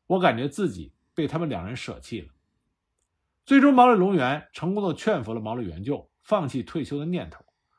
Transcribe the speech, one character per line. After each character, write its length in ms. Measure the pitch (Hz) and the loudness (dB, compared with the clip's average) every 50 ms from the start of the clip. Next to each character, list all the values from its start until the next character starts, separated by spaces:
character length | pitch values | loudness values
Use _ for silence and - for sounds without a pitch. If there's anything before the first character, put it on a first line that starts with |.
| _ - | _ -2
我 120 | 175 190 | 0 2
感 180 | 175 160 120 113 | 4 2 2 2
觉 100 | 131 143 | -2 -6
自 200 | - - 202 160 | -4 -4 -4 -4
己 260 | 98 90 78 71 - _ _ _ _ | -4 -6 -12 -16 -18 _ _ _ _
被 140 | - 156 139 | -4 -4 -4
他 100 | - 160 | -4 -4
们 120 | 175 156 | -4 -4
两 160 | 120 87 82 | -4 -6 -8
人 100 | 98 123 | -8 -10
舍 240 | 120 - - 92 - | -10 -10 -12 -12 -14
弃 220 | - - - 104 | -14 -12 -12 -12
了。 80 | 80 - _ _ _ _ _ _ _ _ _ _ _ _ _ _ _ _ _ _ _ _ _ _ _ | -12 -14 _ _ _ _ _ _ _ _ _ _ _ _ _ _ _ _ _ _ _ _ _ _ _
最 160 | - 277 277 | 4 6 6
终 120 | 262 285 269 | 8 8 8
毛 180 | 247 247 247 | 8 8 8
利 80 | 240 196 | 8 6
隆 160 | 180 196 196 | 4 2 2
元 320 | 160 127 123 139 - - _ - | 2 2 0 -2 -4 -6 _ -12
成 200 | - - 175 196 | -6 -4 -4 -2
功 100 | 208 202 | -2 -2
地 100 | 180 151 | -4 -4
劝 300 | - - 220 214 156 113 | -4 -2 -2 -2 -2 -2
服 100 | 98 113 | -6 -8
了 60 | 117 | -8
毛 160 | 107 107 113 | -8 -8 -8
利 100 | 123 117 90 | -8 -8 -8
元 160 | 78 82 98 | -10 -8 -8
就 260 | 127 143 - - _ _ _ _ | -6 -6 -6 -8 _ _ _ _
放 240 | - 214 208 160 123 | -4 -2 -2 -2 -4
弃 160 | - 131 113 | -6 -8 -8
退 200 | - - 170 139 | -8 -8 -8 -8
休 160 | - 143 143 | -6 -6 -8
的 60 | 147 | -6
念 240 | 160 180 165 104 78 | -6 -6 -6 -8 -10
头， 140 | - - _ _ _ _ _ _ _ | -14 -20 _ _ _ _ _ _ _